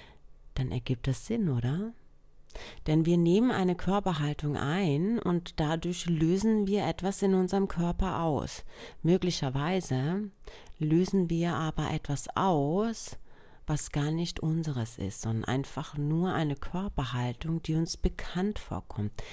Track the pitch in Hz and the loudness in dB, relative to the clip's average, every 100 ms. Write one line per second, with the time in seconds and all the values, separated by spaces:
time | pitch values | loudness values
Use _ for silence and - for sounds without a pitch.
0 | - - - - - - 127 127 - 123 | -20 -20 -20 -20 -8 -4 -2 -2 -2 -2
1 | 135 131 - 226 180 123 120 165 220 - | 0 -2 0 0 2 2 0 -2 -4 -8
2 | - - - - - - - - 156 156 | -20 -20 -20 -20 -16 -14 -14 -8 2 4
3 | 165 175 170 196 247 - 180 175 180 202 | 6 4 6 6 4 4 2 2 2 2
4 | 196 151 147 147 147 139 139 180 180 143 | 2 0 -2 -2 -2 -2 0 0 2 2
5 | 190 233 180 175 175 - 151 165 175 175 | 2 0 0 0 -2 -2 0 0 -2 -4
6 | 170 160 160 190 220 214 196 202 156 - | -2 2 4 4 4 2 2 2 0 0
7 | 185 190 196 185 185 190 196 - 170 175 | -2 2 4 4 4 2 0 0 0 2
8 | 190 156 165 131 - - - - - - | 0 0 0 0 -2 -8 -12 -12 -16 -2
9 | 156 185 180 - 139 135 151 190 - 127 | 2 4 2 0 -2 0 0 0 0 0
10 | 143 190 208 - - - - - 151 165 | 0 -2 -4 -10 -18 -16 -16 -4 2 4
11 | 185 196 170 165 170 151 156 - 151 156 | 4 2 2 2 0 0 -2 -2 -2 -2
12 | - 143 - - 190 156 143 185 226 220 | -2 -4 -2 0 2 4 2 2 0 -4
13 | - - - - - - - 151 - 147 | -8 -10 -14 -18 -20 -10 -2 0 0 0
14 | 147 165 175 - 160 165 156 131 117 - | 0 0 -2 -2 0 0 0 -2 -4 -4
15 | 98 - 110 113 - 131 135 131 151 147 | -6 -4 -2 -2 -2 -2 -4 -6 -6 -4
16 | 147 160 185 135 151 139 - 180 202 - | 0 0 2 0 0 -2 -4 -4 -4 -4
17 | 123 123 123 120 160 160 - 160 165 - | -2 -2 -2 -4 -4 -4 0 0 0 2
18 | 175 - - 180 202 208 - 92 - - | 0 0 -4 -2 -2 -4 -6 -8 -6 -6
19 | 104 - - | -4 -6 -10